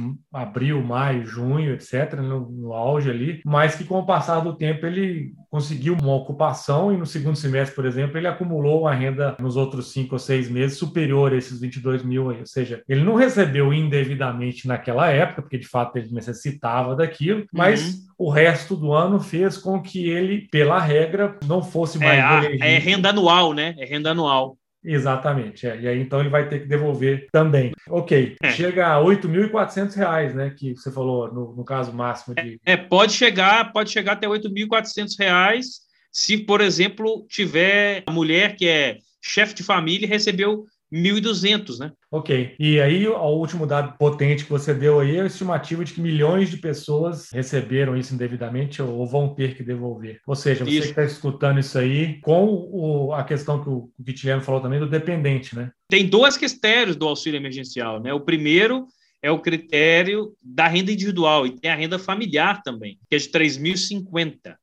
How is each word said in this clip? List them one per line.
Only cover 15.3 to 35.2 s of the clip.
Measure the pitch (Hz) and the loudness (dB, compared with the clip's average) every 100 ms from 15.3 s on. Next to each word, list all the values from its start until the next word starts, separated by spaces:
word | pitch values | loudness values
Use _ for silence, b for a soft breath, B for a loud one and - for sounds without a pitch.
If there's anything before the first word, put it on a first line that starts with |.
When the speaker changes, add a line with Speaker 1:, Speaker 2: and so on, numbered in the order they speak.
| 170 | -2
Speaker 1:
porque | 139 127 | -8 -10
de | - | -4
fato | 123 120 123 | -2 -2 -4
ele | 110 | -6
necessitava | 117 117 113 143 135 117 120 127 135 | -8 -8 -8 -8 -6 -2 -2 0 0
daquilo, | 160 - 151 214 | -2 -2 -2 -2
Speaker 2:
Uhum. | 208 | -4
Speaker 1:
mas | 165 180 220 165 185 - - | 2 4 4 0 -6 -10 -6
o | 170 | 0
resto | 147 165 160 - 190 | 6 6 4 -2 -4
do | 151 | 2
ano | 151 180 202 | 2 4 2
fez | 147 160 190 - | 0 0 0 0
com | 190 190 | -4 -4
que | - 185 170 | -4 -6 -2
ele, | 170 190 208 - | 0 0 -2 0
pela | 151 147 175 | 2 4 4
regra, | 160 147 160 196 202 202 | 4 4 2 2 -2 -2
não | 147 180 | -2 0
fosse | - 160 160 160 | 0 -2 -2 2
mais | 151 147 | 4 6
Speaker 2:
É, | |
a, | 135 156 | 6 4
Speaker 1:
elegível. | 147 135 151 | 4 2 4
Speaker 2:
é | 160 | 4
renda | 151 196 190 | 4 2 2
anual, | 208 175 175 175 | 4 6 6 6
né? | 147 156 160 | 2 -4 -6
É | |
renda | 127 147 151 | -8 -4 -2
anual. | 170 151 135 131 - _ _ | 0 2 2 0 -6 _ _
Speaker 1:
Exatamente, | 165 147 135 131 151 139 110 - 123 | -2 0 0 0 0 -2 -4 -8 -8
é. | 113 | -6
E | 123 | -2
aí, | 123 | -2
então, | 131 139 | -2 0
ele | 143 | 2
vai | 147 143 | 2 0
ter | 147 | -4
que | 143 | -2
devolver | 147 151 131 131 135 - | -2 0 0 0 0 0
também. | 160 160 143 123 - - | 2 4 4 2 -2 -6
Ok, | 175 170 143 127 - | -4 2 4 2 0
Speaker 2:
É. | 143 | -2
Speaker 1:
chega | 123 175 180 175 | 0 0 2 4
a | 147 | 6
oito | 160 202 190 | 6 4 2
mil | 165 | 2
e | 214 | 2
quatrocentos | 214 190 190 196 196 | 2 0 -2 -4 0
reais, | 185 160 147 | 0 0 0
né, | 127 139 139 | -2 -6 -6
que | 139 | -10
você | 123 139 | -8 -8
falou | 127 127 123 117 | -4 -2 -2 -4
no, | 123 120 120 | -6 -10 -10
no | |
caso | 120 135 123 | -6 -6 -4
máximo | 120 120 120 - | -4 -6 -6 -8
de | 120 117 113 | -8 -8 -4
Speaker 2:
É, | - | 0
é, | 180 | 0
pode | - 180 214 | 4 4 4
chegar, | 214 240 190 190 220 220 | 4 2 4 4 4 2
pode | 214 214 | -2 -2
chegar | 220 196 | -2 -2
até | 208 214 | -2 -2
oito | 214 214 | -4 -4
mil | 196 214 | -6 -2
e | |
quatrocentos | 220 220 - 208 | -2 -2 -6 -8
reais, | - | -2